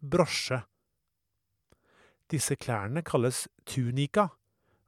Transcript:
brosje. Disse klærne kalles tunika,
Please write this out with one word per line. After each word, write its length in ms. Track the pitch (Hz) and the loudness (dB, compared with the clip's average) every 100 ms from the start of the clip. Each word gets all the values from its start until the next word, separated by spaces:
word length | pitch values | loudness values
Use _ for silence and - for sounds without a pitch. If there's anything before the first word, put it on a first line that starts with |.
brosje. 600 | 143 165 165 - - 127 - _ _ _ _ _ _ _ _ _ _ _ _ _ _ _ - | 0 2 2 0 -2 -4 -6 _ _ _ _ _ _ _ _ _ _ _ _ _ _ _ -4
Disse 260 | 147 - 139 | -2 0 -2
klærne 440 | - 113 98 143 165 | -2 -2 -2 -4 0
kalles 420 | 147 120 127 - _ - | 2 2 0 -8 _ -6
tunika, 640 | - 120 127 143 - 190 - _ _ _ _ | -2 0 0 0 2 2 -2 _ _ _ _